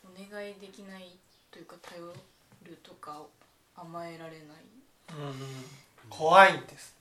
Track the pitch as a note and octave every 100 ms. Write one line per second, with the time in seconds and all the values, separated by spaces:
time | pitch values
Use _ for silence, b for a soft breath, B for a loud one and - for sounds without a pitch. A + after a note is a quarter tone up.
0 | F#3+ F#3 G3 G#3 G3+ G3 F#3+ G3 G3 F#3+
1 | F3+ F3+ - - - - E3 F3 - F3
2 | E3+ F3 - - - - F3 D#3+ - D3+
3 | D#3 D3+ D3 - - - - - E3+ E3+
4 | E3+ E3 D#3+ D#3+ D3+ D#3 B2+ - - -
5 | - D3+ C#3+ C3 C3+ C3 C3 - - -
6 | A2 - D#3 F#3 F#3+ F3+ - - - -